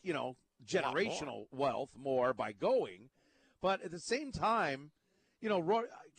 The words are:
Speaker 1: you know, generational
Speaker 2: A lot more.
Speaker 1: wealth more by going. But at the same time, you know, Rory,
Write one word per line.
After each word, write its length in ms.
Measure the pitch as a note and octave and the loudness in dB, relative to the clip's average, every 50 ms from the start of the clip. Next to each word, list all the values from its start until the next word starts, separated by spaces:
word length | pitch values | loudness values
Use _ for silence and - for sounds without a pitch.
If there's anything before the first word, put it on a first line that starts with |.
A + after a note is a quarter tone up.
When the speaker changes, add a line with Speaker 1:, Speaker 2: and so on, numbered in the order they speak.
| - | -4
Speaker 1:
you 100 | F#3 D#3 | -4 -2
know, 220 | C3+ B2 B2+ B2+ _ _ _ _ - A#2+ | -2 -2 -6 -8 _ _ _ _ -20 -8
generational 560 | G#2 - F3+ C#3+ C3 C3 D#3+ G#3 - D#3+ - | -2 -2 0 0 0 0 0 0 0 -2 -4
Speaker 2:
A 20 | D#3 | -6
lot 40 | C3+ | -6
more. 180 | A2+ G#2 A2 - | -8 -8 -10 -8
Speaker 1:
wealth 380 | C#3 B2+ C#3+ C3+ A2 A2 C3+ - - | -4 0 0 0 0 -2 -4 -8 -10
more 360 | - C#3 C#3 C3 B2+ B2 B2+ A#2+ | -8 -2 0 2 4 4 2 2
by 180 | G#2 A2+ A2 | 0 -2 -4
going. 580 | G#2 G2+ D3+ G#3+ C4 B3 D3+ G#2 F2+ F#2 A#2 C3+ _ _ _ _ _ _ _ _ _ - | -4 0 2 4 4 4 2 0 -6 -12 -18 -20 _ _ _ _ _ _ _ _ _ -2
But 200 | - F#3 F#3+ F#3 | 0 0 0 0
at 100 | - F3 | -2 -8
the 80 | E3 E3+ | -10 -8
same 340 | - - A#3 C#4 D#4 C4+ G3+ | -4 -2 -2 -2 -2 -4 -4
time, 580 | E3 E3 G#3+ A#3 A3 F3+ D3 C3+ C3+ D3 D3+ _ _ _ _ _ _ _ _ _ - | 0 2 2 4 4 2 0 -2 -4 -8 -14 _ _ _ _ _ _ _ _ _ -6
you 80 | - | -2
know, 120 | G#3+ G#3 F3+ | 0 2 2
Rory, 280 | E3 E3+ A3 A#3 A#3 - - - - - _ | 4 4 2 2 2 -2 -8 -16 -20 -16 _